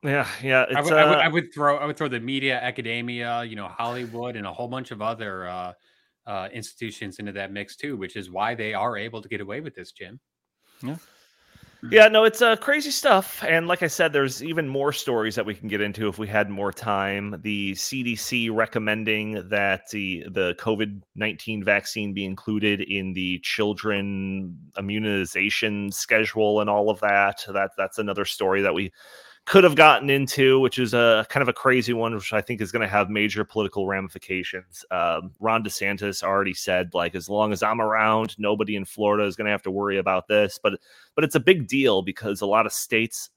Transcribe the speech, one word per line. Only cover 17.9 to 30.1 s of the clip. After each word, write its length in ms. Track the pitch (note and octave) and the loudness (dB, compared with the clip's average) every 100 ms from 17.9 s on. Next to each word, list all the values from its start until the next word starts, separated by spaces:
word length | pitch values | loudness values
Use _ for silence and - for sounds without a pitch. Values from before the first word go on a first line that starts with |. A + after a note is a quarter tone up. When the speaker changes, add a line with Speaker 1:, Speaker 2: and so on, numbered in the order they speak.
| C3+ | -6
Speaker 1:
D 140 | A#2+ A2 | -6 -6
C 340 | - B2 A2+ | -4 -4 -2
recommending 1000 | A2 A2 A#2+ G#2+ G#2+ A2 G#2+ G#2+ G#2+ F2+ | -2 -2 -2 -2 -2 0 -2 -2 -6 -4
that 400 | G#2 G2 F#2+ - | 0 0 -2 -4
the, 340 | G#2+ G2 F2 E2 | -8 -6 -6 -6
the 280 | G2 F2+ E2+ | -2 -2 -2
covid 420 | - G#2+ G#2+ G2+ _ | -2 -2 -2 -6 _
nineteen 480 | - G#2+ D#2+ - G#2+ | -4 -4 -4 -8 -4
vaccine 500 | G2 G2+ - - G#2 | 2 2 0 -8 -6
be 120 | G2 | -4
included 560 | G2 F#2+ - G#2+ G#2 G2+ | -6 -6 -4 0 2 2
in 320 | - G2 F#2+ | 2 0 -2
the 260 | F#2 F#2 F2+ | -4 -4 -4
children 1120 | - - G#2 G2+ G#2+ G2+ G2+ G2 G2 F#2+ F#2 E2 C#2+ G2 | -4 0 0 0 -2 -2 -2 -4 -4 -4 -6 -12 -14 -10
immunization 1160 | G2 G#2+ G#2+ G2+ F2+ - G2 - A2+ G#2 G2+ | -6 -4 -2 -2 -2 -2 -2 0 -2 -2 -6
schedule 680 | F#2+ - A2 A2 A2 G#2+ G#2+ | -6 0 2 2 2 2 2
and 80 | G#2 | 2
all 220 | G#2 G#2 | 2 2
of 80 | G2+ | 2
that. 460 | G#2 G2+ G2+ G2+ - | 4 4 4 0 -6
That, 240 | G2 G2 - | -2 -2 -2
that's 220 | F#2+ - | -4 -2
another 260 | G#2 G2 | -4 -2
story 360 | G2 - F#2+ G2 | -4 -2 0 2
that 140 | G2 | 2
we 160 | E2 G2 _ - - - - - | 0 -2 _ -20 -20 -20 -18 4
could 180 | G3 | 8
have 120 | F3+ C#3+ | 8 10
gotten 340 | D#3 B2 C#3 | 8 8 4